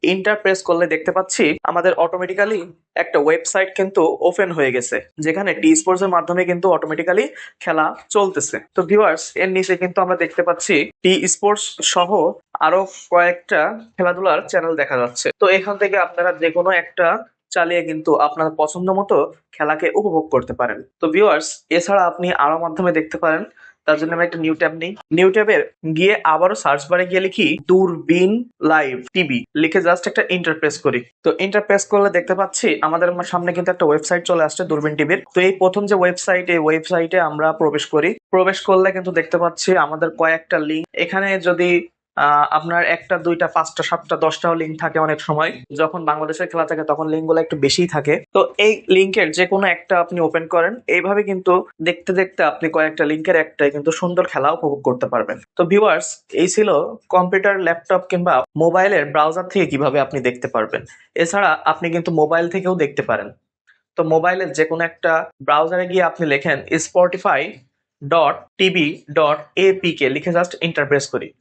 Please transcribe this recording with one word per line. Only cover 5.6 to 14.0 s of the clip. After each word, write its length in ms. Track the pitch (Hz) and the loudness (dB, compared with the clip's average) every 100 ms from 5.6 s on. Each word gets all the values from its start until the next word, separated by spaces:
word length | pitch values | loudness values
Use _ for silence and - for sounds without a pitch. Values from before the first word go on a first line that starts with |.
টি 80 | 160 156 | 2 4
স্পোর্টস 220 | - 180 | 2 0
এর 60 | 190 175 | 2 0
মাধ্যমে 260 | 170 175 180 | 0 -2 0
কিন্তু 160 | 175 185 160 | 0 2 0
অটোমেটিক্যালি 480 | 160 156 170 180 277 - - _ | -2 -4 0 0 0 -8 -20 _
খেলা 220 | - 160 156 - - | -4 0 0 -4 -2
চলতেছে। 480 | 214 196 165 - 113 - | 0 0 -2 -6 -8 -6
তো 60 | - | -4
ভিউয়ার্স, 400 | 170 208 202 160 - - | 2 4 4 0 -6 -4
এর 140 | 190 190 | -2 -2
নিচে 180 | 185 180 | 0 -2
কিন্তু 220 | 180 180 | -2 -2
আমরা 120 | 180 180 | 0 0
দেখতে 260 | 165 - | -2 -2
পাচ্ছি 320 | 175 170 - 165 156 _ | -2 -2 0 0 0 _
টি 100 | 180 190 185 | 2 2 0
স্পোর্টস 360 | - 202 208 - - 160 | 0 0 0 -4 -4 -2
সহ 180 | 185 175 196 156 - _ - 156 | 0 2 2 0 -2 _ -2 2
আরো 140 | 180 190 - - | 2 0 -8 0
কয়েকটা 500 | 175 175 175 - 185 156 226 226 | 2 2 0 -2 0 0 -4 -16
খেলাধুলার 440 | - | -2